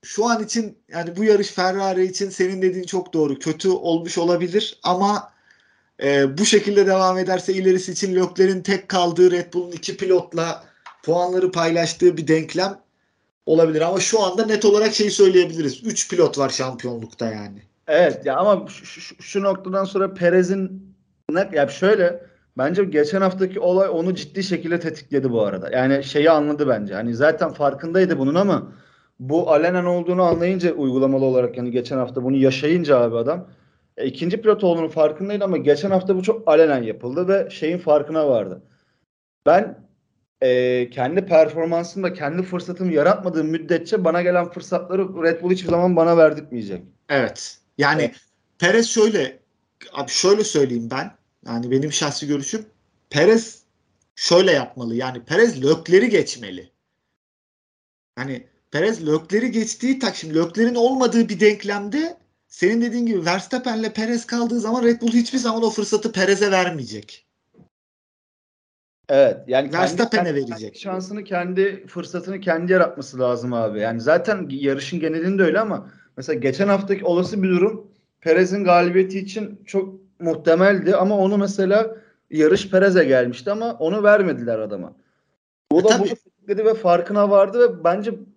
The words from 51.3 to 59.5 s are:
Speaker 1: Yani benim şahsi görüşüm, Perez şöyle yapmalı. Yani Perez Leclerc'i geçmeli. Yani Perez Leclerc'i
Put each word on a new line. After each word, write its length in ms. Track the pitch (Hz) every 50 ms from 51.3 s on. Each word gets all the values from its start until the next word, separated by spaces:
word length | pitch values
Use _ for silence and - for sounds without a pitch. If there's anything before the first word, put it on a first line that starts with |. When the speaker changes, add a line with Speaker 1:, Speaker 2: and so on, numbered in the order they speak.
| _ _ _
Speaker 1:
Yani 260 | - 117 117 120 123
benim 200 | 127 135 143 151
şahsi 360 | 143 - 170 147 135 - 151 143
görüşüm, 380 | 147 143 139 - - 226 214 _ _ _ _ _ _ _ _ _
Perez 540 | - 147 160 196 226 226 226 - - _ _ _ _ _ _ _ _ _ _ _ _
şöyle 360 | - - - 170 175 190 185
yapmalı. 440 | 165 143 123 - - 131 123 117 117
Yani 280 | 120 131 127 127 123 120
Perez 420 | _ 156 185 226 240 175 135 127
Leclerc'i 440 | 139 160 160 160 - 180 190 233 247
geçmeli. 600 | 214 175 139 - - 120 117 98 92 90 78 _ _ _ _ _ _ _ _ _ _ _ _ _ _ _ _ _ _ _ _ _ _ _ _ _ _ _ _ _ _ -
Yani 300 | 127 139 131 120 - _ _ _ _ _
Perez 360 | - 147 165 214 220 - 170 151
Leclerc'i 440 | 151 156 160 - 190 214 226 226